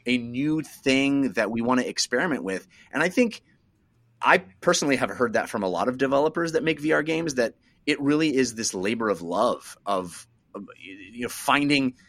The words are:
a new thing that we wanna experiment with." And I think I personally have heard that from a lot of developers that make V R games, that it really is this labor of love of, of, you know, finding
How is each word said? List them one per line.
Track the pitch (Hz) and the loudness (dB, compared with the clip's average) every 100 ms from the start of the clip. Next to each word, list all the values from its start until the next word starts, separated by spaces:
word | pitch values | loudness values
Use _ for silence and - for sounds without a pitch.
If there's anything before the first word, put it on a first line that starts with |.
| 120 | -2
a | 123 | -2
new | 120 123 151 156 | -2 -4 -2 -2
thing | 147 - 139 135 139 139 131 | -4 -4 2 2 4 2 2
that | 98 104 | 0 0
we | 117 | 0
wanna | 117 127 | 2 2
experiment | 101 - - 123 175 127 | 0 -4 -2 0 0 -2
with." | 95 92 - - - | -4 -6 -8 -20 -8
And | 139 | -2
I | 170 | 0
think | 254 233 - _ _ _ _ _ _ _ - | 2 2 0 _ _ _ _ _ _ _ 0
I | 120 180 - - | 4 4 4 -4
personally | 175 170 147 127 | 0 2 2 0
have | 110 | 0
heard | 101 120 | 0 0
that | 107 - | 0 -2
from | 113 | -2
a | 95 | -2
lot | 87 110 | 0 0
of | 127 | 0
developers | 135 139 156 170 165 | 0 2 0 -2 -2
that | 156 | 0
make | 160 151 | 0 -2
V | 151 | 0
R | 151 | 0
games, | 156 160 165 | 0 -2 -2
that | 127 113 - _ _ | -2 -2 -4 _ _
it | - 147 | -2 0
really | 143 151 160 | 2 2 2
is | 131 120 | 2 0
this | 113 107 | -2 -6
labor | 98 98 117 110 | -2 -2 0 0
of | 90 | -2
love | 85 90 117 - - - | -2 0 2 0 -8 -12
of, | - 98 87 - - _ _ | -4 -4 -4 -12 -20 _ _
of, | 101 95 - | -18 -18 -20
you | 92 98 95 120 | -20 -18 -16 -10
know, | 120 | -8
finding | - - 139 143 143 131 - | -4 0 2 4 2 0 -4